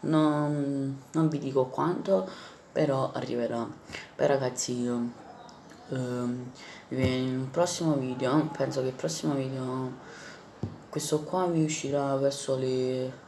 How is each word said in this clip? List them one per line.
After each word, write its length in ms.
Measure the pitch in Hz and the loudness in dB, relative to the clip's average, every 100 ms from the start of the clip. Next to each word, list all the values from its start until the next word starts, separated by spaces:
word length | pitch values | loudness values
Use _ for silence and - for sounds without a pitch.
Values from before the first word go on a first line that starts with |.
non, 1000 | - 156 156 147 147 147 143 139 135 135 - | 4 4 6 4 2 0 0 0 -2 -4 -4
non 160 | 156 160 | 2 4
vi 100 | 143 | 2
dico 260 | 139 135 127 | 0 2 2
quanto, 640 | - 151 180 - 190 185 - - - - | 2 0 0 2 2 2 -8 -16 -18 -6
però 400 | - 151 135 131 | 0 2 2 0
arriverà. 540 | - 127 120 113 117 117 - - - - - | -2 -4 -2 0 0 -4 -8 -14 -14 -14 0
Poi, 120 | 143 | 2
ragazzi, 540 | 139 127 123 - 123 | 4 2 -2 -4 -2
io, 280 | 123 120 120 120 - - - - - - - | 0 0 -2 -6 -18 -18 -18 -20 -20 -20 -8
ehm, 640 | 131 123 123 123 123 123 - - - - | -4 -2 -2 -2 -4 -8 -14 -16 -18 -6
nel 580 | 127 131 127 131 131 131 | 2 2 2 0 -2 -2
prossimo 440 | 165 175 - 165 143 | 2 2 2 2 2
video, 540 | 127 127 127 147 156 - | 0 0 2 4 2 0
penso 260 | 135 135 | 0 0
che 60 | 131 | -2
il 60 | |
prossimo 400 | 131 170 165 156 | -2 -4 -2 0
video, 580 | 139 131 135 127 127 127 123 - - - - - - - - - | 0 -2 -4 -4 -2 -4 -6 -14 -16 -16 -16 -18 -10 -10 -10 -8
questo 320 | - - 151 | -6 0 -2
qua 240 | 151 185 180 | 0 0 2
vi 160 | 165 | 4
uscirà 520 | 156 156 139 143 139 135 | 2 0 0 0 2 2
verso 400 | 139 139 - 135 | 2 0 -2 0
le 540 | 131 127 127 131 131 131 | 2 2 0 0 -4 -8